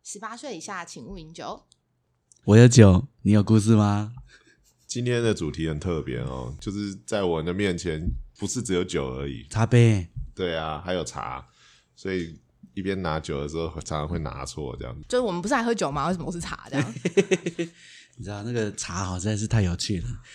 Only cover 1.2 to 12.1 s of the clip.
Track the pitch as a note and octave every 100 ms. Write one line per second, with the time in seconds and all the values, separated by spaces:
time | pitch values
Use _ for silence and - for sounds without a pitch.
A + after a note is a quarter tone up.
1.2 | D#3 E3+ C3 G#3 _ _ _ _ _ _
2.2 | _ _ - G#2+ B2 A#2+ G#2 F2+ - _
3.2 | - G#2 G2+ A2 G#2 A2 G#2 G2+ G#2+ A#2+
4.2 | - - _ _ _ _ _ A#2+ B2 A#2+
5.2 | A#2 G2+ D#2+ C#2+ D#2+ D2+ F#2 E2 B1+ B1
6.2 | B1+ B1+ B1 D2+ - G2+ G2+ G2 - G#2+
7.2 | F#2+ D#2+ D#2+ F2+ G2+ F2 F2 D#2 F2 -
8.2 | - _ G2+ B2+ A#2+ F#2 F2+ E2 C2+ B1+
9.2 | C#2+ A#1+ - A2 F#2+ B2 A#2 G#2 F2 -
10.2 | - - F#2 D#2+ D#2+ D2+ F2 F#2 D#2 D2+
11.2 | A1+ B1+ - _ _ _ _ _ G2